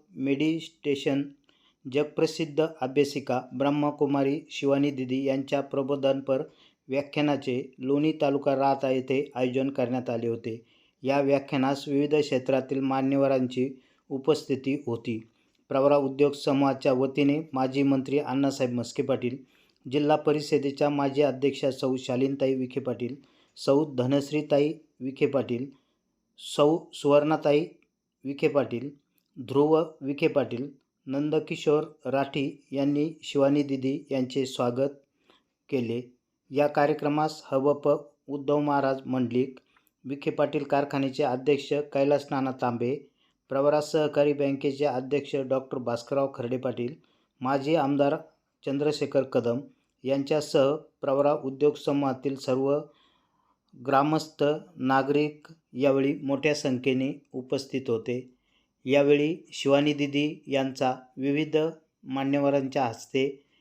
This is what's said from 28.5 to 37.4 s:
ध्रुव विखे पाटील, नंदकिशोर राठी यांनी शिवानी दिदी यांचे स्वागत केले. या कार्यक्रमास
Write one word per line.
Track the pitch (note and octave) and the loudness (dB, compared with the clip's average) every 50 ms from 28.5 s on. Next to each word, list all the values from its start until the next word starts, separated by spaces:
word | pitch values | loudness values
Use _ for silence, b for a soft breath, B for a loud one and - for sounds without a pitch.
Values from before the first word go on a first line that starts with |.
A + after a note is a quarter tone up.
| C3+ C#3+ A#2+ - B2 A2+ B2+ C#3+ - - _ _ _ _ _ _ _ C3+ | 2 2 0 0 -2 -8 -8 -10 -14 -16 _ _ _ _ _ _ _ -14
ध्रुव | B2 - B2+ C#3+ D3 D#3 D#3+ D#3 E3+ D#3+ - - | -8 -2 2 4 4 6 6 4 4 2 -4 -8
विखे | C#3 C3+ C#3 D3 E3 D3+ | -8 -6 -2 0 0 2
पाटील, | D#3 C#3+ A#2+ G#2+ A#2 A#2 C#3 D3+ - _ _ _ _ _ - | 2 2 0 -2 -2 -6 -8 -8 -12 _ _ _ _ _ -12
नंदकिशोर | C3 C3 C#3+ D3+ D3+ D#3 D#3+ D#3 - E3+ - - D#3+ D3 D3+ D#3 D#3+ - _ - | -8 -4 -4 -2 -2 -2 -2 -2 -4 -8 -4 0 2 2 2 0 -2 -10 _ -6
राठी | B2+ C3 C#3 C#3 C#3 - D3+ C3+ D3 - - _ - | -2 -2 -2 -2 -2 -2 -4 -4 -4 -6 -10 _ -8
यांनी | C3+ C#3 C#3 C#3+ C#3+ D3 D3 E3 - - - | -4 -2 0 0 2 0 0 -2 -4 -8 -10
शिवानी | - - C#3 C3+ C#3 C#3+ D3 C#3 | -4 0 2 4 4 4 2 2
दिदी | C3+ C3+ C3 B2+ C3+ C#3 D#3 C#3+ - | 0 -2 -2 -2 -2 -4 -4 -6 -4
यांचे | C3+ C3 B2+ B2+ - C#3+ C3 | -2 -2 -2 -2 -2 -2 -2
स्वागत | B2+ - - B2+ A#2+ A#2+ C3 C3+ C#3+ - - _ _ _ b b b b b b b _ _ _ - | -2 -2 -2 -2 0 0 0 -2 -2 -4 -8 _ _ _ b b b b b b b _ _ _ -6
केले. | C#3+ B2+ A#2 A2 A2+ B2 B2 - _ _ _ _ _ _ _ - | -4 -2 -2 -2 -4 -6 -8 -10 _ _ _ _ _ _ _ -4
या | C3 C#3+ D3 D3 | 0 0 0 2
कार्यक्रमास | D3 D3+ D3 D3+ D3+ D3+ D3 D3 D3 D3+ D#3 D#3 - - | 2 2 2 2 2 0 0 0 0 0 0 -2 -4 -8